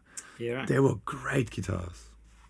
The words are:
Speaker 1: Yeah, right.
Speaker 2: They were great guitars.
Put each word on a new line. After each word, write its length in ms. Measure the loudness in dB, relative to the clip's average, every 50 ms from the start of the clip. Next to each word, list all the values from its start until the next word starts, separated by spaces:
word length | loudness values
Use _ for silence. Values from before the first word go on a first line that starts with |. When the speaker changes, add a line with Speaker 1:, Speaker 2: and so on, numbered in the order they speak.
| -12 _ -14 -14 -14 -14 -10 -8
Speaker 1:
Yeah, 140 | -4 -4 -4
right. 140 | -2 0 2
Speaker 2:
They 120 | 4 6
were 160 | 6 6 4 2 -4
great 460 | -8 -8 -6 -4 -2 0 0 0 0
guitars. 580 | -2 -4 -2 -2 -2 -2 -4 -6 -10 -14 -18 -20 -20 -20 -20 -20 -20 -20 -20 -16